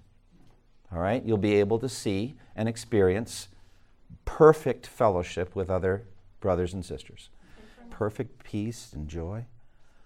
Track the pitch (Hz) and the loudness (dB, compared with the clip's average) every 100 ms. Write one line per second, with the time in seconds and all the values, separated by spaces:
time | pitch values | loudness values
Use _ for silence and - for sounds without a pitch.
0 | - _ _ - - - _ _ - 85 | -20 _ _ -20 -20 -20 _ _ -12 -4
1 | 92 120 110 107 104 104 101 113 127 - | -2 -2 0 0 4 4 4 0 -2 -6
2 | 113 98 123 - - - 110 113 - 107 | -4 -4 -4 -10 -14 -6 -4 -6 -2 4
3 | 92 95 120 - - - - - _ _ | 4 2 -4 -10 -16 -20 -20 -20 _ _
4 | - - - - 156 156 135 117 - - | -20 -16 -6 8 8 8 2 -4 -6 0
5 | 113 90 87 - 90 101 90 92 92 98 | 2 2 -2 -4 -6 -4 -2 0 0 -2
6 | 113 - - - 101 87 90 95 87 - | -4 -20 -20 -6 0 0 0 -4 -10 -12
7 | - - - - - - - - - - | -14 -20 -20 -20 -20 -20 -20 -20 -14 -6
8 | 107 107 120 - - 104 107 117 - 73 | -4 -4 -10 -12 -10 -6 -6 -8 -12 -12
9 | 76 85 82 107 123 - - - - - | -10 -8 -8 -8 -12 -18 -20 -20 -20 -20